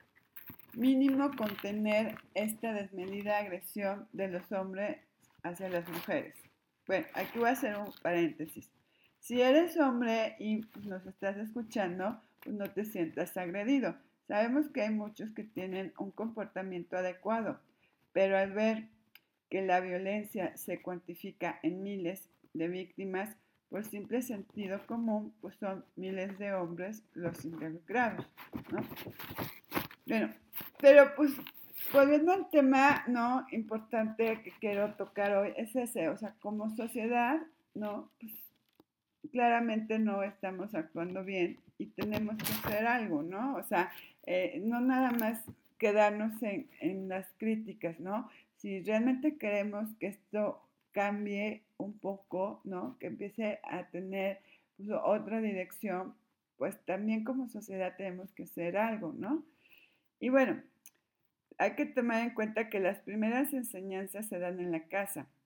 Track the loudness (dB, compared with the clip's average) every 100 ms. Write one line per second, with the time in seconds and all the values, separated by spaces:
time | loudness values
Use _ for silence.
0 | _ _ _ -20 -18 -20 -12 2 4 6
1 | 6 4 2 0 -4 -4 -4 0 2 2
2 | 2 -4 -8 -4 -2 -2 -4 -4 -4 -8
3 | -6 -4 0 0 0 -6 -8 -4 -2 -2
4 | -6 -4 -2 -4 -4 -4 -4 -4 -4 -6
5 | _ _ _ _ -8 -6 -2 -2 -2 -6
6 | -2 -2 -2 -12 -20 _ _ _ -2 -2
7 | -2 -4 -4 0 2 2 0 -4 -6 -4
8 | 0 2 2 0 -10 -12 -18 _ _ _
9 | _ _ 0 4 8 8 6 4 4 4
10 | 2 2 0 -2 -2 -2 -4 -12 -10 -10
11 | -10 -6 -4 -4 -6 -8 -4 -2 0 0
12 | -2 -4 _ _ -8 -6 -4 -4 -4 -2
13 | -2 -2 -4 -4 -4 -2 0 2 0 -4
14 | _ _ -2 0 2 2 0 0 0 0
15 | -4 -10 -12 -12 -10 -8 -6 -6 -6 -8
16 | -10 -6 -6 -6 -8 -6 -6 -6 -6 -4
17 | -4 -4 -2 -2 -2 -6 _ _ _ _
18 | _ 4 6 4 2 2 2 0 -6 _
19 | _ -20 _ _ -6 -2 4 2 2 -2
20 | -2 -4 -4 -4 -4 -6 -8 -6 -6 -10
21 | -10 -12 -12 -6 -6 -2 -4 -2 -4 -4
22 | -4 -6 -12 _ -10 -4 -4 -4 -8 -8
23 | -4 -4 -4 -10 _ _ -10 -8 -8 -10
24 | -4 -4 -4 -8 -10 -8 -6 -6 -6 -4
25 | 0 0 -2 -12 -14 -8 -6 -6 -10 -10
26 | -6 -4 -6 -6 -4 -2 -4 -6 -8 -8
27 | -14 -6 -6 -6 -10 -8 -8 -8 -2 0
28 | 0 -2 -10 -16 -12 -12 -6 -6 -6 -10
29 | -12 -12 -12 -8 -8 -10 -8 -6 -6 -8
30 | -2 0 0 -4 _ -14 -14 8 12 12
31 | 12 8 2 2 -10 -16 -18 -12 4 8
32 | 8 8 6 4 4 6 8 8 8 6
33 | 2 2 2 0 -2 -4 -2 -4 -2 0
34 | 0 2 0 0 -6 -6 -2 0 0 -2
35 | -6 -2 2 2 2 -2 -4 -2 -2 -2
36 | -2 -2 -8 -10 -8 -4 -4 -4 -6 -4
37 | 0 2 2 0 -4 _ _ -8 -6 -6
38 | -10 _ -16 -16 -20 _ _ _ _ _
39 | _ _ -6 2 4 4 2 0 0 2
40 | 2 0 -2 -4 -6 -6 -6 -6 -6 -6
41 | -6 -6 -4 0 0 -2 _ -10 -8 -4
42 | -2 -2 -2 -4 -4 -2 -2 0 2 2
43 | 0 -2 -2 -4 -2 -4 0 2 2 -4
44 | -18 _ -2 0 0 -2 -2 2 2 4
45 | 4 2 0 -2 -8 -18 _ 0 4 6
46 | 6 4 -2 -2 -4 -4 -8 -4 -4 -2
47 | -4 -6 -8 -4 0 0 -4 -6 -6 -6
48 | -4 -4 -6 -14 _ _ -8 -4 0 2
49 | 4 2 0 0 -2 0 -2 -4 -8 -6
50 | -8 -8 _ -2 -2 -4 _ _ _ -2
51 | 0 -2 -4 -2 -4 -6 _ -10 -10 -8
52 | -6 -8 -6 -4 -4 -6 -8 -8 -8 -8
53 | -10 -8 -10 -4 -4 -4 -8 -8 -8 -10
54 | -6 -2 -2 -4 _ -20 _ -12 -6 0
55 | 2 2 0 -2 -2 -4 -6 -8 -4 -4
56 | -6 -12 _ _ _ -6 -6 -4 -4 -2
57 | 0 0 -2 -4 -4 -8 -8 -4 -4 -6
58 | -8 -8 -12 -14 -10 -6 -2 0 0 -2
59 | -6 -6 -2 -4 -6 _ _ -20 _ _
60 | _ -6 4 6 4 0 -8 _ -20 _
61 | _ _ _ _ -10 0 0 0 -2 0
62 | 2 2 0 -2 -2 -2 -2 0 0 -2
63 | -4 -2 2 2 0 -2 -4 -8 -6 -6
64 | -6 -8 -6 -4 -4 -2 -2 -2 -2 -4
65 | -4 -6 -12 _